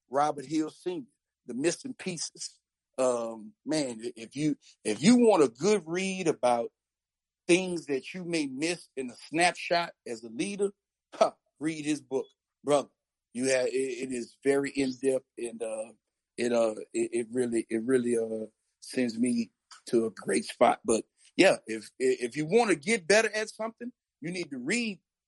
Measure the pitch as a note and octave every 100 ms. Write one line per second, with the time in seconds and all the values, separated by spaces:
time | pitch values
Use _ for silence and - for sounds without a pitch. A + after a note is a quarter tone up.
0 | _ C3 D3+ C#3+ C3+ D#3 D#3 - F3+ F3
1 | A#2+ _ _ _ - A#2 D#3+ E3 - -
2 | F#3 F3 - - - _ _ _ _ -
3 | B2+ A#2+ A#2 A2+ G#2+ _ B2+ D#3 C3 A2
4 | A#2 G#2+ A2+ C#3 D3+ C3+ - _ G#2+ G#2+
5 | E3+ B3 A#3 F#3 C3 C3 F3+ G#3 D#3+ F3
6 | F#3+ F#3 E3 - B2 A#2+ A#2 - _ _
7 | _ _ _ _ - F3 F#3 F3 C#3+ C3+
8 | - F#3 E3+ E3 C#3+ C3 D#3+ F3 - C3+
9 | B2+ A2 - D#3+ F3 E3+ - E3+ E3+ -
10 | - A2+ A#2 A#2 G3 G3+ G3+ - _ _
11 | _ - F3+ - _ _ D3+ D#3 D3 D3
12 | B2 C3 - _ _ _ C3+ C#3+ A#2 _
13 | _ _ _ A#2 C3 C3 B2 B2+ C3+ A#2+
14 | C3 B2 A2+ _ C#3 C#3 C#3 C#3 C3+ B2
15 | C3+ C3 - - A#2 A2+ A2+ A2 A2+ A2
16 | _ _ _ - A#2+ A#2 A2+ A2 - A#2
17 | A#2 A#2 A2+ B2 B2 A#2 - A2+ A#2 C3
18 | A#2+ A#2 A2+ A2 G#2+ _ _ _ - -
19 | B2 A2 B2 A#2 A2 _ _ - - A#2
20 | A2 - - B2+ - - A#2+ - G#2+ A2
21 | - _ _ - F3+ C3 - A2 - -
22 | G3 - A#2+ C3 D#3 A3+ A3+ D3 D3+ A#3
23 | D#3+ G#3 A3 G#3+ G#3+ - A3+ - A#3+ -
24 | _ _ E3 F3+ D#3+ C3+ B2+ A#3 A#3 F#3
25 | _ _